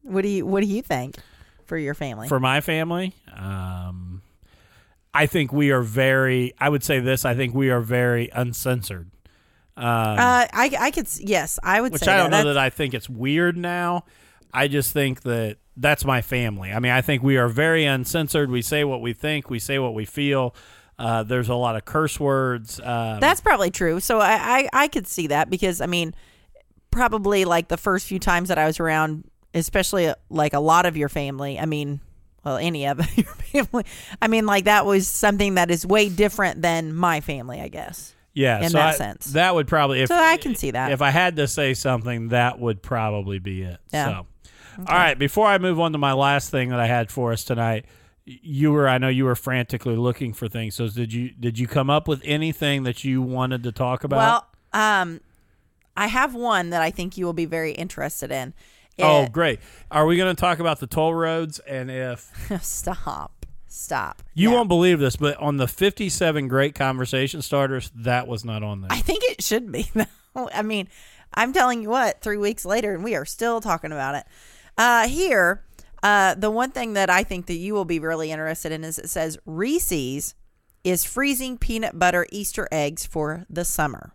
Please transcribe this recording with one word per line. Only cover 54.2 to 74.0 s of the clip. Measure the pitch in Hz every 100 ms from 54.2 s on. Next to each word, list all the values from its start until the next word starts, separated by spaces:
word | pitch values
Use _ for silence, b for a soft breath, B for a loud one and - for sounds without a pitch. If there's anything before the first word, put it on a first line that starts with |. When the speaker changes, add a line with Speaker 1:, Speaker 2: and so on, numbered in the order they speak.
| 220 233 - _ _
Speaker 1:
Well, | 208
um, | 214 202 180 165 _ _ _ _ _ _ _ -
I | 208
have | 247 277 240
one | 240 202 175
that | 170
I | 165
think | 170 180 185
you |
will | 175
be | 165 165
very | 165 160
interested | - 170 - 143 - 131
in. | 135 127 - b b b -
Speaker 2:
Oh, | 156 151
Speaker 1:
It | 131
Speaker 2:
great. | 139 165 113 B B B
Are | 151 156
we | 175
gonna | 185
talk | 175 180 165
about | 170 151
the | 123
toll | - 160
roads | 165 165 165 160 151
and | - 135 127
if | 131 127 120 - - -
Speaker 1:
<laughs> | 196
Stop. | - - - 185 - 73 76 - - - -
Stop. | - - 139 87 - -
Speaker 2:
You | 151 208
Speaker 1:
Yeah. | 240
Speaker 2:
won't | 220
believe | 175 180 170
this, | 139 -
but | 147 143
on | 147 143
the | 123
fifty-seven | - 196 - 202 - 175 151 135
great | 131 139
conversation | 139 135 131 127 131 131 160
starters, | - 139 135 135 -
that | 117 117 123 120
was | 113
not | 117 107
on | 104 101
there. | 95
Speaker 1:
I | 247
think | - 415
it | 494 -
should | - 214 233
be, | - 220
<laughs> | 220 214 _ _
though. | 262 247
I | -
mean, | 214 214 196 B B B B
I'm | - 240
telling | 302 254 240
you | 214
what, | 247 226 -
three | - 208
weeks | 208 220
later, | 175 214 214
and | 180
we | 208
are | 180
still | 143 - 233 233
talking | 220 160 156
about | 151